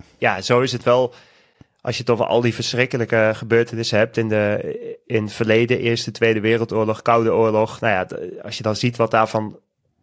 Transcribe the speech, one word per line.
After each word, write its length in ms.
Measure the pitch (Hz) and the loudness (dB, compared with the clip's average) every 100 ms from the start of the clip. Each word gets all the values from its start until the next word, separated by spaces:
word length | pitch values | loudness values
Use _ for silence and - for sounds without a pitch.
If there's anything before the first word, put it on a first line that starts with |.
| - _ | -20 _
ja, 220 | 120 95 | -2 -2
zo 200 | 98 123 | 0 2
is 120 | 131 | 2
het 100 | 117 | -2
wel. 320 | 123 123 127 - - _ _ _ - _ | 2 2 2 -4 -20 _ _ _ -20 _
Als 140 | - 120 | -8 -6
je 40 | |
het 100 | 123 | -2
over 160 | 120 - | 0 2
al 140 | 113 | 2
die 140 | 120 | 2
verschrikkelijke 760 | 113 120 120 127 131 113 113 110 | -2 -4 -2 -2 -2 0 2 2
gebeurtenissen 640 | 107 113 117 117 113 113 107 | 0 0 2 2 -4 -2 0
hebt 180 | 117 117 | 0 0
in 120 | 110 | -2
de, 720 | 107 104 104 - 240 - - - | 0 0 -2 -4 -8 -10 -14 -4
in 160 | 117 | -2
het 80 | 107 | -2
verleden, 460 | - 110 110 117 123 | -4 2 2 2 0
Eerste, 320 | 117 117 - | 0 -2 -4
Tweede 300 | 104 113 110 | 0 0 2
Wereldoorlog, 640 | 107 113 113 107 110 107 | 2 0 0 0 -2 -2
Koude 300 | - 117 113 | 2 2 4
Oorlog. 480 | 107 113 107 110 - | 2 2 2 0 0
Nou 120 | 117 | 0
ja, 120 | 95 | 0
d-, 380 | 90 - 90 - | -2 -8 -10 -12
als 140 | - - | -14 -6
je 60 | |
dan 140 | 107 107 | -4 -2
ziet 200 | 123 120 | -2 0
wat 140 | 113 | 2
daarvan, 480 | 113 110 110 107 - _ _ _ _ | 2 2 0 -4 -10 _ _ _ _